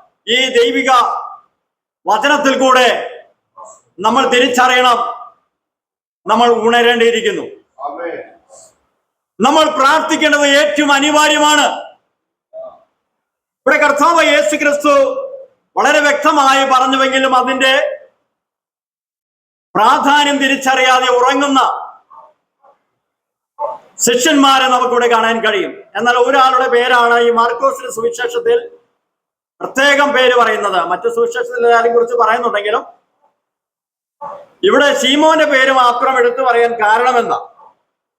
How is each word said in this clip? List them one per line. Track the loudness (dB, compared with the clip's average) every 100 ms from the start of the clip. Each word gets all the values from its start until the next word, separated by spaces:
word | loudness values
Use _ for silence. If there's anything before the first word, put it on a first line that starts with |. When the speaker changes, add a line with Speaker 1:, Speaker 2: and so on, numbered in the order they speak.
| _ _ -4
Speaker 1:
ഈ | -2 0 2
ദൈവിക | 0 0 0 2 0 -4 -10 -18 _ _ _ _ _ _ -4
വചനത്തിൽ | -2 0 0 0 0
കൂടെ | 2 2 2 0 -8 -14 -20 _ _ -20 -20 -20 _ -4
നമ്മൾ | -2 0 0
തിരിച്ചറിയണം, | 2 2 2 2 2 2 0 -2 -10 -18 _ _ _ _ _ _ _ _ _ -4
നമ്മൾ | 0 2
ഉണരേണ്ടിയിരിക്കുന്നു. | 2 2 2 2 2 0 0 -4 -6 -10 -16 _ -14
Speaker 2:
ആമേൻ. | -14 -10 -12 -12 -16 -20 _ -20 -20 _ _ _ _ _ _ -2
Speaker 1:
നമ്മൾ | 0 2 2
പ്രാർത്ഥിക്കേണ്ടത് | 2 2 2 0 0 0 2 2
ഏറ്റവും | 2 0 0 0
അനിവാര്യമാണ്. | 0 2 2 2 2 2 2 0 -2 -12 -20 _ _ _ _ _ -20 -18 -20 _ _ _ _ _ _ _ _ -2
ഇവിടെ | 0
കർത്താവ് | 0 2 2 2
യേശു | 2 2 0 0
ക്രിസ്തു | -2 0 2 2 2 -2 -10 -14 -20 _ _ -2
വളരെ | 2 2
വ്യക്തമായി | 2 0 0 2 2 2
പറഞ്ഞുവെങ്കിലും | 2 0 0 0 0 0 0 0
അതിന്റെ | 0 0 0 0 -2 -8 -16 _ _ _ _ _ _ _ _ _ _ _ _ _ _ _ _
പ്രാധാന്യം | -2 0 2 2 0 0 -2
തിരിച്ചറിയാതെ | -2 -2 -2 0 2 2 2
ഉറങ്ങുന്ന | 0 0 0 0 0 0 -4 -12 -20 _ -20 -20 _ _ _ _ _ _ _ _ _ _ _ _ -12 -10 -10 _ -6
ശിഷ്യന്മാരെ | -2 0 0 2 2 2 2
നമുക്കിവിടെ | 0 0 0 0
കാണാൻ | 0 0 -2
കഴിയും. | -2 -4 -6 -10 -12 -6
എന്നാൽ | -2 0
ഒരാളുടെ | 2 2 2 2 0
പേരാണ് | 0 2 2 2 2
ഈ | 2
മാർക്കോസിന്റെ | 0 0 0 -4 -4 -12
സുവിശേഷത്തിൽ | -6 -6 -4 -6 -4 -2 -2 -2 -20 _ _ _ _ _ _ _ -14
പ്രത്യേകം | -8 0 2 2 2
പേര് | 2 2 2
പറയുന്നത്. | 2 0 -2 -2
മറ്റു | -2 -4 -4
സുവിശേഷത്തിൽ | -2 -2 -4 -8 -2
എല്ലാവരെയും | 2 2 2
കുറിച്ച് | 0 0
പറയുന്നുണ്ടെങ്കിലും | 0 0 0 -2 -4 -4 -4 -6 -20 _ _ _ _ _ _ _ _ _ _ _ -18 -16 -16 -20 -4
ഇവിടെ | 0 2 2 0
ശീമോന്റെ | 0 2 2 2
പേര് | 2 2 2
മാത്രം | 2 2 0 -2 0
എടുത്തു | 0 0
പറയാൻ | -2 0 0
കാരണമെന്താ? | 0 0 0 0 0 -2 -6 -10 _ -20 _ _ _ _